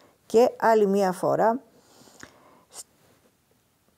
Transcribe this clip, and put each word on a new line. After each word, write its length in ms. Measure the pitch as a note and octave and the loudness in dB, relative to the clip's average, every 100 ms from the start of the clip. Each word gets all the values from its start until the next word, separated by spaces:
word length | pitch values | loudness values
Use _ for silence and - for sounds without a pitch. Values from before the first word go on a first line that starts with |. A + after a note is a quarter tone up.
| _ _ _ | _ _ _
Και 240 | A3 B3 - | 2 2 0
άλλη 280 | G#3+ A3 G#3 | 0 2 2
μία 260 | G3 F#3+ | 0 -2
φορά, 480 | F3+ D3 C#3+ G3+ A#3+ - _ _ _ - _ - _ _ _ _ | -4 -4 0 0 -2 -8 _ _ _ -20 _ -20 _ _ _ _
σ-, 140 | - - _ _ _ _ _ _ _ _ _ _ | -20 -20 _ _ _ _ _ _ _ _ _ _